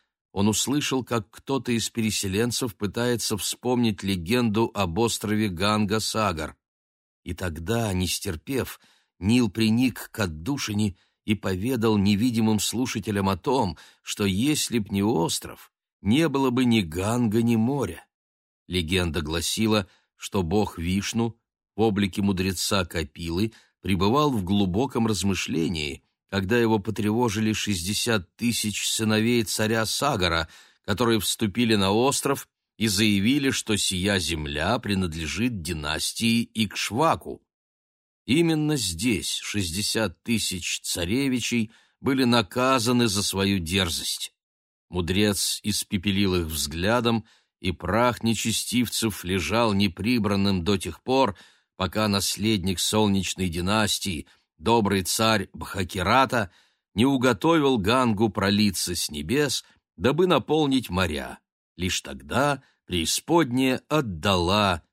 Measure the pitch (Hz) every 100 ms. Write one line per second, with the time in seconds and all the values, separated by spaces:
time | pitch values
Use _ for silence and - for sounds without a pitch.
0 | _ _ _ 90 104 104 117 147 - 131
1 | - 117 - - - 139 - 117 - 117
2 | 110 - 98 98 120 - 127 - 101 117
3 | 123 117 - 101 - - 123 123 113 98
4 | 98 95 80 123 117 104 117 101 92 87
5 | 117 - 104 107 107 87 101 107 101 110
6 | - 110 104 80 76 - _ _ _ _
7 | _ _ 85 85 92 80 85 117 107 92
8 | 87 - 101 82 - 131 82 - _ _
9 | _ - 92 123 113 113 110 113 127 -
10 | - - 92 78 95 143 - 104 107 -
11 | _ _ 104 104 104 92 120 127 110 104
12 | 98 101 127 113 110 107 - 110 127 110
13 | 110 101 95 95 - 131 95 76 - _
14 | - - 101 95 139 147 - 120 98 98
15 | 104 147 165 - - - - _ _ _
16 | 98 135 165 135 131 123 123 113 82 85
17 | 101 123 117 113 117 113 117 143 98 80
18 | - _ _ _ _ _ - 90 80 92
19 | 85 76 76 82 - - 110 107 95 _
20 | _ _ - 101 82 104 101 - 85 98
21 | - 117 117 - _ _ _ - 110 101
22 | 98 104 98 92 95 90 - 101 87 85
23 | 80 - 82 85 113 - _ _ 90 95
24 | 101 139 151 117 90 101 95 95 135 -
25 | 113 95 98 90 - - 80 82 73 67
26 | _ _ _ 98 95 120 113 110 110 107
27 | 104 113 123 104 110 104 104 90 87 101
28 | 120 110 85 - 120 110 107 - - -
29 | 107 110 113 120 110 - 107 113 110 -
30 | 143 107 87 82 80 - - _ - 104
31 | 117 113 - - 110 117 117 104 95 110
32 | 131 - 135 135 - _ _ - 110 95
33 | 110 101 110 143 135 - - 101 - 92
34 | 98 98 76 80 73 73 87 127 101 95
35 | 90 80 76 78 123 104 78 78 73 80
36 | - - 117 117 113 110 104 - - 113
37 | 160 113 - - _ _ _ _ _ _
38 | _ _ - 151 165 156 151 147 101 82
39 | 120 90 - - - 104 90 90 - 113
40 | 104 - - 110 - 92 - - - 90
41 | 87 127 139 127 - 120 110 _ _ _
42 | 135 135 123 120 107 127 131 131 110 123
43 | 117 98 95 95 98 98 80 98 87 -
44 | - - - _ _ _ _ _ _ 90
45 | 85 95 104 98 - - 107 - - 101
46 | 104 95 98 90 80 78 73 80 98 123
47 | 117 113 - _ _ _ 90 80 87 107
48 | 123 110 113 110 113 101 - 123 113 -
49 | 113 95 90 95 78 113 113 98 101 -
50 | 107 123 101 98 101 95 85 98 87 -
51 | 120 135 120 - - _ _ - 92 104
52 | 107 98 - - 107 107 87 87 - 107
53 | 104 98 87 - 92 85 90 110 107 -
54 | 98 76 - _ _ _ 82 117 98 98
55 | 87 - 113 107 92 85 - 98 90 95
56 | 90 127 131 123 98 _ _ _ _ -
57 | 135 135 127 110 160 165 139 123 92 131
58 | 120 101 113 101 98 104 104 85 - 85
59 | - 76 78 139 143 - - _ _ -
60 | 123 147 185 139 123 156 143 131 107 90
61 | 87 71 64 - _ _ _ - 90 -
62 | - 67 69 101 147 131 - _ - 87
63 | 80 - - 170 139 127 131 127 - 156
64 | 117 82 101 92 85 107 98 85 -